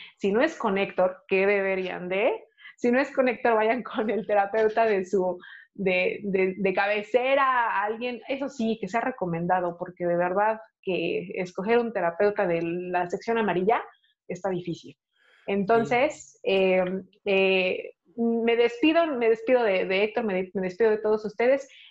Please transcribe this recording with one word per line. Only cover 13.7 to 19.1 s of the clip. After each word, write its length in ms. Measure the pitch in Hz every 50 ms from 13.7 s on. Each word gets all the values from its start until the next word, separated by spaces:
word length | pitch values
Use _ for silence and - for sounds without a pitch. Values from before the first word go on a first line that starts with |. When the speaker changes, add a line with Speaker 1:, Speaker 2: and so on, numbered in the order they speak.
| 233 403 427 - - _ _ _ _ _ _ -
Speaker 1:
está 220 | 185 175 - 196
difícil. 460 | 185 175 175 175 160 - - - - _ _ _ _ _ _ _ _ _ _ -
Entonces, 920 | 196 202 196 202 226 233 233 - 254 240 269 311 - - - - - _
Speaker 2:
Sí. 100 | - -
Speaker 1:
eh, 320 | 190 190 190 185 185 185 185 185 190 190 185 - _ _ -
eh, 640 | 202 196 190 190 190 190 185 185 185 190 - - - - _ _ _ _ 240
me 380 | 233 233 233 226 226 233 233
despido, 500 | 233 240 233 - - - 311 311 339 339
me 240 | 320